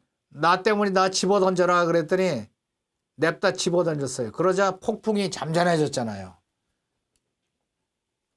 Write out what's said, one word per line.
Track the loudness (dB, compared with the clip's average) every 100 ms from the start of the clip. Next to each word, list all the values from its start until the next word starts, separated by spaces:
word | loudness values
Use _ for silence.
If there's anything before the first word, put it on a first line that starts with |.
| _ _ _
"나 | -2 2 2
때문에 | 2 0 2
나 | 2 2
집어던져라." | 0 2 2 2 2 2 4 2
그랬더니 | 0 0 0 0 -2 -8 _ _ _ _ _ _ -4
냅다 | -2 0 -2
집어던졌어요. | 0 0 0 0 -2 -6 -6 -8
그러자 | -2 0 2 0 -2
폭풍이 | -6 -4 -4 -2 -4
잠잠해졌잖아요. | -6 -4 0 2 2 0 -2 -6 -8 -12 -18 _ _ _ _ _ _ _ _ _ _ _ _ _ _ _ _ _ _ _